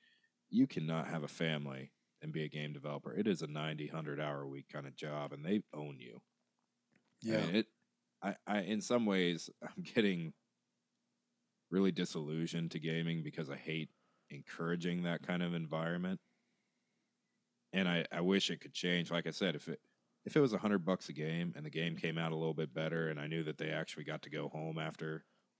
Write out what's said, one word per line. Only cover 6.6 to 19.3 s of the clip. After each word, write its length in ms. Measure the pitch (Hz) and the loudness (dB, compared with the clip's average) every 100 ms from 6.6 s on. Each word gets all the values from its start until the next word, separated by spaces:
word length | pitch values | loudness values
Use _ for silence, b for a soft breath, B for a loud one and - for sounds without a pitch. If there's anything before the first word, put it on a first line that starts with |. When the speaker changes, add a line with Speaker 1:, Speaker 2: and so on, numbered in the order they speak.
| _ _ _ _ _ _ | _ _ _ _ _ _
Speaker 1:
I 40 | 110 | 0
Speaker 2:
Yeah. 180 | 110 101 | 2 4
Speaker 1:
mean, 80 | 101 | 2
it, 100 | 110 _ _ _ _ _ | 0 _ _ _ _ _
I, 140 | 98 - - | -6 -6 0
I, 120 | 104 | 0
in 200 | 90 107 | 2 -2
some 260 | - 123 107 | 2 4 4
ways, 420 | 95 87 82 - - | 4 4 2 -4 -12
<laughs> 60 | |
I'm 200 | - - | -12 -10
getting 500 | 170 - 101 87 82 - _ _ _ _ _ _ _ _ _ _ _ _ _ | 0 4 4 4 -2 -8 _ _ _ _ _ _ _ _ _ _ _ _ _
really 220 | 90 98 | 4 4
disillusioned 800 | 85 90 82 76 80 82 85 82 | 4 0 -2 -2 0 0 0 -2
to 60 | 82 | -2
gaming 420 | 78 82 82 82 | -2 0 0 -2
because 260 | 76 78 71 | -2 -6 -6
I 80 | 67 | -6
hate 340 | - 80 76 _ _ _ _ | -4 -4 -4 _ _ _ _
encouraging 760 | 73 - - 82 87 87 87 | -16 -14 -4 0 0 0 0
that 180 | 87 85 - | 0 -2 0
kind 160 | 87 | 0
of 120 | 87 | 0
environment. 640 | 85 78 80 82 87 90 95 - _ _ _ _ _ _ _ _ _ _ _ _ _ _ | -2 -2 -2 0 0 -2 -4 -6 _ _ _ _ _ _ _ _ _ _ _ _ _ _
And 160 | 92 90 | 0 4
I, 160 | 85 - | 2 2
I 100 | 85 | 2
wish 300 | 87 98 - | 4 6 4
it 100 | 82 | -2
could 140 | - | -6
change. 360 | - 90 87 80 | -2 2 2 2
Like 140 | 85 | 0
I 20 | 82 | 0